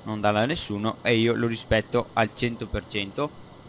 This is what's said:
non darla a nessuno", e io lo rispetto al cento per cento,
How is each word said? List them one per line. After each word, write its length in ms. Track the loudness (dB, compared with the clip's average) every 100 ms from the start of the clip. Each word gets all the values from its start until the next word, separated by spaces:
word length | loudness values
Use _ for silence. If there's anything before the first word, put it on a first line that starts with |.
non 180 | -6 0
darla 200 | 2 4
a 40 | 2
nessuno", 520 | 0 -4 -2 -2 -2
e 140 | 2 4
io 180 | 4
lo 140 | 2 0
rispetto 600 | -2 0 0 2 -2 0
al 160 | 0 0 0
cento 320 | -4 -4 -6
per 160 | -6 -6
cento, 420 | -6 -4 -4 -6 -6 -20 -20